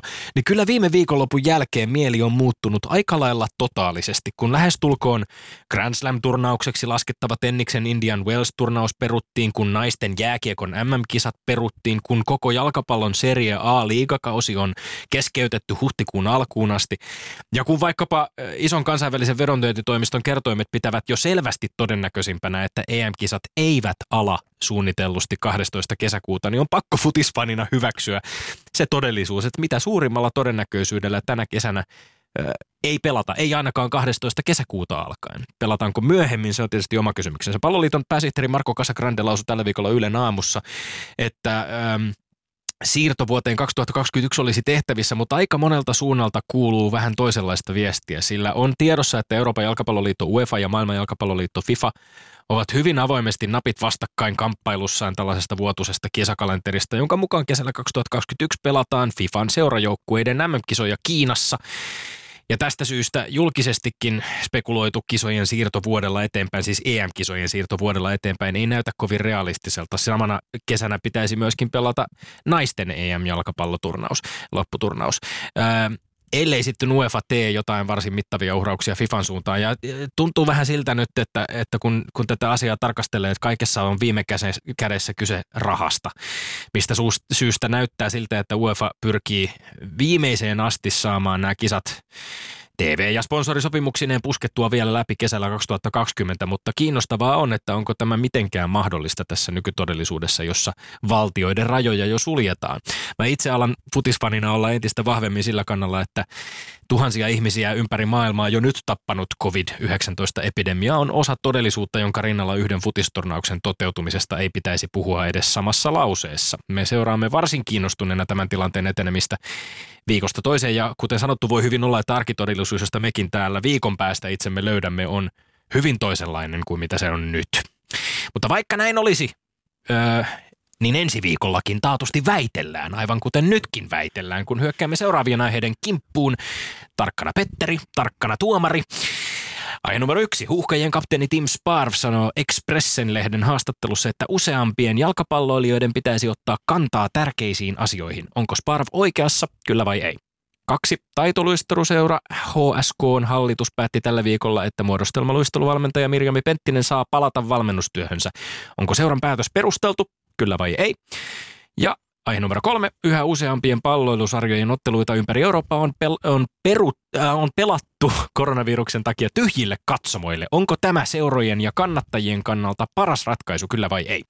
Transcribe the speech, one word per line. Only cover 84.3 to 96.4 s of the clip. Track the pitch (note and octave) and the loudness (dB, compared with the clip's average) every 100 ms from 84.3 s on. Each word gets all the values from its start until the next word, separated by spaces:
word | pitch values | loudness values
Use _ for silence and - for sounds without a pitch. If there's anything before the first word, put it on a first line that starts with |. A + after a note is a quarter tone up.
| G2 G2 - - B2 | -2 -2 -6 -8 -4
kädessä | A2 G2+ - - | -2 -2 -4 -4
kyse | G#2 F2+ - | -2 -2 -4
rahasta, | - G2+ E2+ D#2+ - - - - - - - - | -4 0 0 0 -2 -6 -12 -10 -8 -8 -10 -4
mistä | G#2 - A2+ | -2 0 2
suus-, | A#2 - - | 2 0 -2
syystä | - A#2+ - A#2 | 0 2 0 0
näyttää | A#2+ B2 - G#2+ | 0 0 -2 -4
siltä, | A#2 A2 G#2 | -2 -2 -4
että | F#2+ G#2+ | -2 0
uefa | A2+ G#2 G#2+ - | 0 0 -2 -2
pyrkii | A2+ G#2 - G2+ F#2+ - - - F#2+ E2+ | -2 0 0 0 0 -4 -20 -18 -12 0
viimeiseen | D3+ E3+ C#3 A2 G#2+ G#2 | 2 4 2 0 0 0
asti | A2 - G2+ | 0 0 -2
saamaan | - G#2+ G2 G2 F#2 | 0 0 2 2 2
nämä | G2 G2 | 0 0
kisat | A2 G2+ - - _ - - - - - - - | 0 0 -4 -12 _ -18 -16 -14 -16 -18 -16 -4
T | |
V | D#2+ D2+ G2+ | -2 0 0
ja | A2+ | 0
sponsorisopimuksineen | A2+ D3 C#3 C#3+ D3 D3+ C#3 - C3+ B2+ | 0 -2 0 0 0 0 -2 -2 0 0
puskettua | C#3 - A#2 - A2+ | 0 -4 -4 0 2
vielä | A#2+ A2 | 2 2
läpi | A#2 A2+ G#2+ | 0 -2 -2
kesällä | A2+ A2 G2+ | -2 0 -2
kaksituhatta | G#2 - G2 G#2+ | -4 -4 -2 -2
kaksikymmentä, | - A2+ - F#2+ F2+ | -2 -2 -2 -4 -2